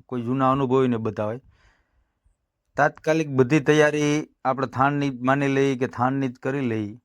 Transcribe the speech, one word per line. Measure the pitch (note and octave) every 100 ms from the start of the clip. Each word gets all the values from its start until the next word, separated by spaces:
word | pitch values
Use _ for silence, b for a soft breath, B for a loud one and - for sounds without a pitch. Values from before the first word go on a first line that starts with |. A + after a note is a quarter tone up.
કોઈ | _ B2+
જૂના | A#2 C3 C3
અનુભવીને | C3+ C3+ C3 C3 A#2+
બતાવાય. | A2 G2+ G#2+ A#2 _ _ _ _ _ _ _ _ _ _ _ _ _ -
તાત્કાલિક | D3 D3+ - D#3+ D3+
બધી | C3+ B2 D#3
તૈયારી | C3+ D3+ D3+ D3+ D3 D3 - _
આપણે | C3 C3 C3
થાણની | - C3+ C#3+ C#3+
જ | B2+ B2+
માની | C#3 C#3
લઈએ | C3+ C#3 C3
કે | B2+
થાણની | - B2 C3+ C3+
જ | B2
કરી | C3+ C#3 B2+
લઈએ | A2+ G#2 A2+